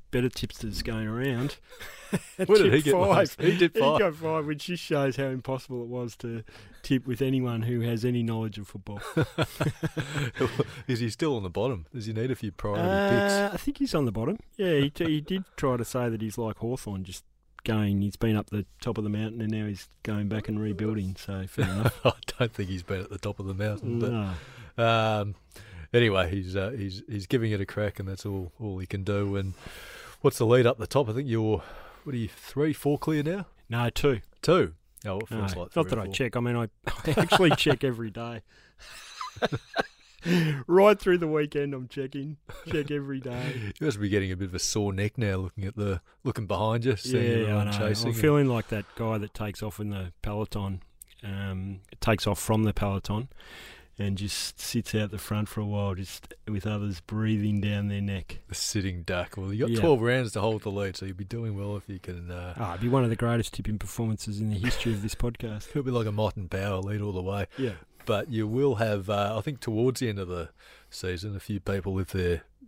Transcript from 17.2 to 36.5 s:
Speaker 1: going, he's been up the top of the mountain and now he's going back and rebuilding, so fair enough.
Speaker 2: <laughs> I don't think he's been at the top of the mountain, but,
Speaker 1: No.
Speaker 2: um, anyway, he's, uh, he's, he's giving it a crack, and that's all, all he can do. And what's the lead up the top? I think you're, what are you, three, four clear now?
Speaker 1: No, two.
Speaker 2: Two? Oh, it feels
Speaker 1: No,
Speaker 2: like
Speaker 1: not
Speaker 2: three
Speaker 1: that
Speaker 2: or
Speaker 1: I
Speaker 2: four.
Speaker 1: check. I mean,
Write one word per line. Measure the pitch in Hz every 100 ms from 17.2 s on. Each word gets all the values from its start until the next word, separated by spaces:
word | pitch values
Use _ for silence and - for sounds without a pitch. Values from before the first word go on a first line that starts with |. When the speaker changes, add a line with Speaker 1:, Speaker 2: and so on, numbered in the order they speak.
| - _ _ -
Speaker 1:
going, | - 110 104 101
he's | 101
been | - 117 107
up | -
the | 104 95 -
top | - 110
of |
the | 104
mountain | 104 110 117
and | 107
now | 110 107
he's | 98 - -
going | - 107 101
back | 107 107
and | 107
rebuilding, | 107 98 107 110 95 95
so | - 98 95
fair | -
enough. | 101 95 113 -
Speaker 2:
<laughs> | 127
I | - - -
don't | 120
think | - 95
he's | 95
been | 87 95
at | 95
the | 101
top | 104 101
of | 98
the |
mountain, | 95 107 104 120 117
but, | 120
Speaker 1:
No. | 117 101 87 - - 113 -
Speaker 2:
um, | 117 113 110 107 101 98 _ - - 85 78
anyway, | 120 117 95 87
he's, | 98 90
uh, | 95 95
he's, | 127 101 95 -
he's | 104 95
giving | 131 113
it | 104
a | 98
crack, | - 104 -
and | 95
that's | 95
all, | 104 98 90 -
all | 107 92
he | 92
can | 104
do. | 95 101 101
And | 98 95 90 - - - - - -
what's | 147 -
the | 113
lead | 123 117
up | -
the | 107
top? | 147 123
I |
think | 110 143
you're, | 113 107 104 - - - -
what | -
are | 127
you, | 107
three, | - - - 156
four | 143 143 147
clear | - 156
now? | 147 190 180 - -
Speaker 1:
No, | 117 120
two. | - 143 120 - -
Speaker 2:
Two? | - 180 98 78 _ -
Oh, | 107 95
it | -
feels | 113 98 92
Speaker 1:
No, |
Speaker 2:
like | 87 -
Speaker 1:
not | -
Speaker 2:
three |
Speaker 1:
that | 113
Speaker 2:
or |
Speaker 1:
I |
Speaker 2:
four. | 98
Speaker 1:
check. | 95 127 123
I |
mean, | 120